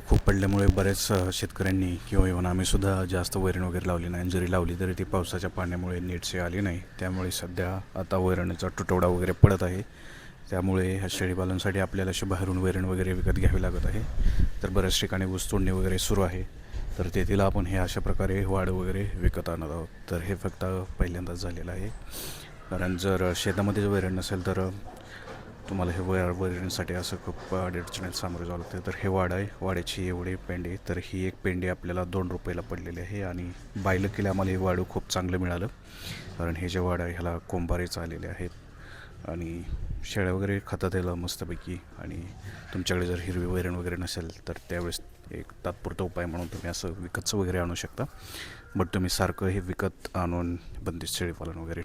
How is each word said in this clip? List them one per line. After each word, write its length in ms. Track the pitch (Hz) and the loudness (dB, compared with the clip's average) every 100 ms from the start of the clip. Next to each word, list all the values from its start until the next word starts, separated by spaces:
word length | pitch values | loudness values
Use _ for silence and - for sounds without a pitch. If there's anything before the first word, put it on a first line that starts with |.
| - | 6
खूप 100 | - | 6
पडल्यामुळे 480 | - 101 98 101 98 | 8 6 6 6 8
बऱ्याच, 460 | 92 98 98 - | 8 4 2 2
अ, 180 | 101 92 | 2 2
शेतकऱ्यांनी 640 | - 104 - 95 95 92 87 - | 0 -4 0 2 2 2 -2 4
किंवा 200 | 98 92 | 6 6
even 180 | 90 90 | 4 2
आम्हीसुद्धा 580 | 92 90 104 98 95 92 | 2 4 4 4 2 2
जास्त 320 | 92 87 101 | 0 0 2
वैरण 260 | 92 90 | 2 2
वगैरे 260 | 90 87 92 | 0 0 0
लावली 200 | 87 87 | 0 0
नाही, 220 | 87 90 | -2 0
जरी 220 | 90 87 | 2 2
लावली 280 | 92 85 87 | 4 2 2
तरी 120 | 92 | 0
ती 120 | 90 92 | 0 0
पावसाच्या 460 | 95 85 92 90 | 0 0 -2 -2
पाण्यामुळे 500 | 90 90 87 90 90 | -2 -2 -2 -2 -2
नीटसे 380 | 90 87 - 92 | -2 -4 -4 -2
आली 220 | 87 90 | -2 0
नाही. 200 | 98 87 90 - | 0 -2 -6 -6
त्यामुळे 320 | 92 92 92 | -4 -2 -2
सध्या 680 | - 87 87 90 95 - - | -2 -4 -2 -2 -2 -4 -6
आता 160 | 92 95 | -2 2
वैरणीचा 520 | 92 90 90 87 92 | 4 4 2 -2 -4
तुटवडा 380 | - - 90 90 | -2 2 4 6
वगैरे 260 | 87 90 | 4 2
पडत 300 | 90 104 95 | 8 8 8
आहे, 200 | 90 92 104 - - - - - - | 2 -2 -6 -12 -16 -16 -16 -16 -4
त्यामुळे 460 | 92 95 95 92 95 | 0 2 4 4 2
ह्या 120 | 95 | -2
शेळीपालनासाठी 680 | - 92 90 92 92 101 95 | -2 0 0 0 0 0 2
आपल्याला 300 | 95 95 92 | 0 0 0
अशी 180 | 90 95 | 0 0
बाहेरून 320 | 92 92 90 | 0 0 2
वैरण 260 | 92 92 92 | 2 2 0
वगैरे 280 | 92 92 | 0 0
विकत 180 | 90 92 | 2 2
घ्यावी 320 | 92 95 92 | 6 6 6
लागत 240 | 92 87 - | 4 2 2
आहे. 160 | 104 - - - - - - | 2 0 4 6 8 6 4
तर 80 | 95 | 2
बऱ्याच 300 | 95 92 90 | 4 4 4
ठिकाणी 240 | 101 95 92 | 2 2 0
ऊस 260 | 95 - | 0 0
तोडणी 200 | 104 92 | 2 4
वगैरे 280 | 92 92 90 | 4 4 2
सुरू 220 | - 98 | 4 4
आहे, 220 | 92 90 90 - - - - - | 4 2 -4 -8 -8 -4 -2 -2
तर 100 | 87 98 | 0 2
तेथील 260 | 92 101 | 4 6
आपण 260 | 98 104 90 | 6 4 2
हे 100 | 95 | 2
अशा 240 | 90 - | 2 2
प्रकारे 440 | 92 87 95 95 95 | 2 2 4 2 2
वाढ 240 | 95 92 | 2 2
वगैरे 400 | 92 92 95 101 95 | 2 0 0 0 2
विकत 340 | 87 - 85 | 4 4 0
आणत 220 | 82 80 | -2 -2
आहोत. 400 | 82 82 - - | -4 -6 -10 -4
तर 80 | 87 | -2
हे 160 | 85 95 | 0 -2
फक्त 300 | 98 - 92 92 92 - | -2 -2 -2 -2 -4 0
पहिल्यांदाच 440 | 92 87 87 87 | 0 0 -4 -4
झालेलं 300 | 90 82 85 | -4 -4 -6
आहे, 160 | 87 101 - - - - - - - - | -4 -4 -6 -10 -10 -10 -10 -12 -14 -6
कारण 260 | - 92 90 | -2 0 0
जर 360 | 98 92 92 87 | 2 4 4 2
शेतामध्ये 460 | 107 92 101 101 | 0 2 2 2
जर 60 | 101 | 2
वैरण 260 | 101 92 92 | 2 2 0
नसेल, 320 | - 98 90 | -2 -2 0
तर 240 | 95 95 98 - - - - - - - - - | 0 0 -2 -10 -14 -16 -14 -14 -14 -14 -14 -6
तुम्हाला 240 | 95 90 | -2 0
हे 80 | 87 | 0
वै-, 320 | 90 92 87 87 | 0 2 2 0
वैरणीसाठी 580 | 92 90 92 - 87 90 | -2 -2 -4 -4 -4 -4
असं 220 | 85 92 | -4 -6
खूप 380 | - 85 - 92 | -6 -8 -4 -2
अडचणीत 560 | 90 87 85 - - | -2 -4 -6 -6 -6
सामोरे 340 | - 92 85 85 | -4 -6 -4 -6
जावं 140 | 87 | -6
लागतं. 220 | 85 92 90 | -6 -6 -6
तर 60 | - | -2
हे 120 | 101 | 0
वाड 240 | 95 90 | 2 2
आहे, 140 | 90 101 - | 0 -2 -4
वाड्याची 480 | 92 90 87 - 92 | -2 -2 -2 -4 -2
एवढी 260 | 87 90 92 | -2 -4 -6
पेंडी, 420 | - 90 87 92 | -6 -4 -4 -6
तर 240 | - 90 | -4 -4
ही 220 | - 95 92 | -4 -2 -2
एक 100 | - 98 | -2 -2
पेंडी 240 | 90 90 | 0 0
आपल्याला 360 | 90 87 90 87 | -2 -2 -2 0
दोन 260 | 95 90 | 0 -2
रुपयाला 300 | 90 - 87 | -2 -4 -6
पडलेली 400 | 85 90 82 85 | -6 -8 -8 -8
आहे 220 | 87 104 | -6 -4
आणि 300 | 95 87 87 90 - 104 | -4 -4 -6 -10 -10 -4
बायलं 320 | 95 95 98 | 2 2 2
केलं 200 | 101 101 | 0 2
आम्हाला 220 | 95 95 | 2 2
हे 60 | 92 | 2
वाडू 280 | 92 90 92 | 2 2 0
खूप 180 | - - | -2 -2
चांगलं 300 | 92 90 92 | 0 0 0
मिळालं, 280 | 90 87 101 - - - - - - - | 0 0 -4 -6 -16 -14 -10 -10 -10 -4
कारण 180 | 85 82 | -2 -2
हे 120 | 90 | -2
जे 100 | 92 | 0
वाड 220 | 90 87 | 2 2
आहे, 120 | 87 | 0
ह्याला 260 | 87 87 85 | -2 -2 -4
कोंबारेच 600 | - 92 85 90 87 - | -4 -2 0 0 -2 -4
आलेले 280 | 85 82 85 | -6 -6 -8
आहेत 240 | 85 87 - - - - - - - - | -8 -8 -10 -16 -18 -16 -16 -16 -12 -8
आणि 340 | 85 82 85 87 - - - - | -6 -6 -6 -6 -6 -4 -4 -4
शेळ्या 280 | - 92 | 0 0
वगैरे 280 | 92 98 98 - | 2 0 0 -2
खातात 240 | 95 95 92 | -2 0 0
याला 200 | 90 87 | 0 -2
मस्तपैकी. 640 | 87 - 90 85 - 87 - - | -4 -6 -6 -8 -8 -10 -10 -12
आणि 240 | 85 80 90 - 98 - - 95 | -10 -8 -10 -12 -12 -12 -8 -4
तुमच्याकडे 320 | 90 90 87 | 0 2 2
जर 120 | 87 | 0
हिरवी 260 | 87 90 87 | -2 -2 0
वैरण 280 | 92 90 90 | 0 0 -2
वगैरे 220 | 87 87 | -2 -4
नसेल, 520 | 90 - 82 - - | -4 -4 -8 -10 -10
तर 40 | 85 - | -10 -6
त्यावेळेस 300 | 87 87 - - - - | -4 -4 -6 -10 -18 -12
एक 160 | 82 - - - | -12 -12 -8 -8
तात्पुरता 400 | 87 - 87 90 | -6 -6 -4 -2
उपाय 220 | 87 87 | -2 -4
म्हणून 200 | 82 85 | -4 -6
तुम्ही 240 | 80 85 | -6 -6
असं 180 | 82 90 | -4 -6
विकतचं 500 | 82 87 - - 104 | -6 -6 -6 -2 0
वगैरे 200 | 92 90 | 2 0
आणू 160 | 87 85 | 0 -2
शकता, 300 | - - 135 - - - - - - 98 | -6 -6 -8 -8 -14 -12 -12 -14 -6 -2
but 100 | 92 98 | 0 0
तुम्ही 160 | 92 | 0
सारखं 360 | - 92 - 95 | 2 0 2 0
हे 140 | 101 | 0
विकत 560 | 90 90 95 - - 92 | -2 -2 -4 -4 -6 -2
आणून 400 | 87 87 87 87 - - | 0 0 -2 -4 -8 -8
बंदिस्त 340 | 98 82 80 - | -6 -6 -6 -4
शेळीपालन 420 | 87 80 82 82 | -4 -4 -8 -8
वगैरे 240 | 82 82 | -6 -6